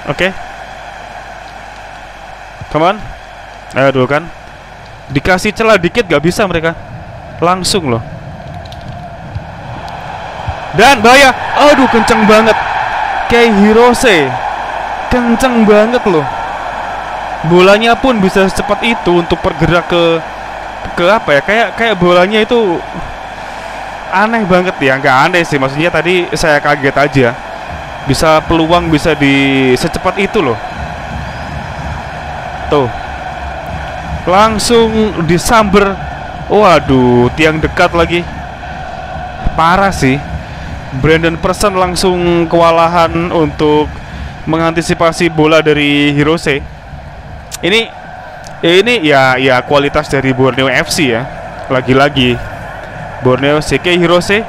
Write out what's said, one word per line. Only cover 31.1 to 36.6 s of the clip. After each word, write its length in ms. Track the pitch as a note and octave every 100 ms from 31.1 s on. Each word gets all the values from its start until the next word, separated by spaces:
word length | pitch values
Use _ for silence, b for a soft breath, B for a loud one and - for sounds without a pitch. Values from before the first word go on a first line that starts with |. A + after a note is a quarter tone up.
| - - - - - - - - - - - - - - - -
Tuh. 160 | D3 B2 - - - - - - - - - - - - - -
Langsung 960 | F#3 A3 G#3+ - A#3 A3+ A3 G#3+ E3+ D#3+
disamber. 640 | E3+ - A#3 G#3 G3 G3 F3+ C#3+ - - - -
Waduh, 800 | G3+